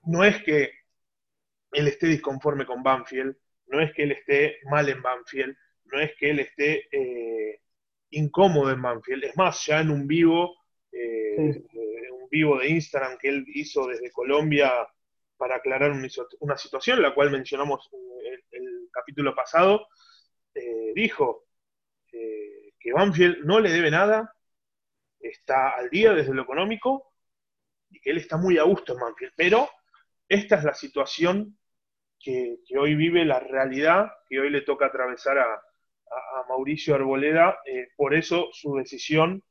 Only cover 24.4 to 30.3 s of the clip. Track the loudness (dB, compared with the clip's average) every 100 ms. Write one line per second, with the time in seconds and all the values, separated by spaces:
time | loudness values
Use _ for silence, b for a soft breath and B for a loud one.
24.4 | _ _ _ _ _ _ _ _ -16 -14
25.4 | -2 0 0 -2 -4 4 6 6 2 -2
26.4 | -4 -4 -2 -2 -2 -4 -6 _ _ _
27.4 | _ _ _ _ _ _ -4 -4 -4 -2
28.4 | 2 4 4 2 -2 -6 -8 -8 -14 0
29.4 | 4 4 2 -6 _ b b _ _